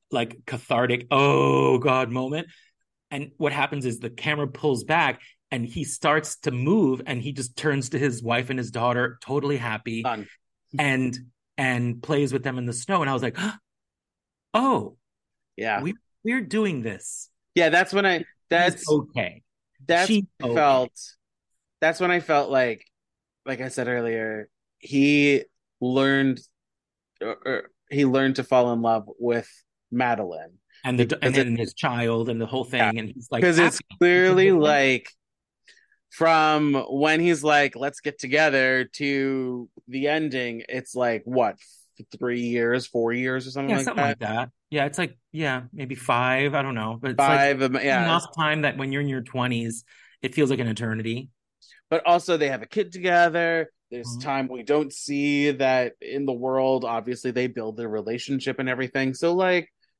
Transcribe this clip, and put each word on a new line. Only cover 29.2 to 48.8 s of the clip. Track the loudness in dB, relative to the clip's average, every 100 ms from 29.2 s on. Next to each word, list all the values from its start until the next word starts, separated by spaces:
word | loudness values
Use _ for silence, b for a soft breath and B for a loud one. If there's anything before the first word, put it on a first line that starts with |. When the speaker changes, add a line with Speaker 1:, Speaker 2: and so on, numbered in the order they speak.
| -2 -2 -4 -18 _ _ -8
Speaker 2:
Madeline. | -2 0 -2 -4 -8 -16 _ _ b
Speaker 1:
And | -4 0
the, |
Speaker 2:
Because | 0 2
Speaker 1:
and | 0
Speaker 2:
it | 2 0
Speaker 1:
then | 0
his | -4
child | -4 -4 -2 -2 0 -2
and | -4
the | -4
whole | -4
thing. | -4 0
Speaker 2:
Yeah. | 0 0
Speaker 1:
And | -6
he's | -12 -6
like, | 2
Speaker 2:
'Cause | 4 6
it's | 4 2
Speaker 1:
happy. | -10 2
Speaker 2:
clearly, | 4 6 6 6 6
Speaker 1:
It's | 6
okay. |
Speaker 2:
like, | 6 4 4 2 -4 _ _ _ _ _ _ b b b _
from | 0 4 6 4 4 2
when | 0 -2 0 2 4
he's | 4 2
like, | 4 4 4
"Let's | 0 -6 -6
get | -10 -8
together," | -2 2 4 4 2 2 -2
to | -4 -2 -2 -2 -2 -4 -8 -12 -20 -12
the | -4 -2
ending, | 0 -2 -4 -6 -8 -8
it's | -8 -6
like, | -2 -2 -2
what, | -2 0 0
f-, | -2 -18 -20 _ _ -20 -8
three | -6 -4
years, | -2 0 0 0 -2
four | -2 -2
years | -2 -2 -4 -6
or |
something | -6 -2
Speaker 1:
Yeah, | 0
Speaker 2:
like |
Speaker 1:
something | 0 0
Speaker 2:
that? | -2
Speaker 1:
like | -2
that. | -4 -4 -6 _ -6
Yeah, | -2 -2
it's | -2
like, | -6 -6 _
yeah, | -6 -4 -4 -8
maybe | -12 -10 -8
five. | 0 2 2 2 0
I | 0
don't | -2 -4
know. | -6 -6
But | -4
it's | 2
like | 4
Speaker 2:
Five, | 6 4 2
um, | 0
yeah. | 0 2 2
Speaker 1:
enough | 2 0 -2 -4
time | -2 0
that | -2
when | -2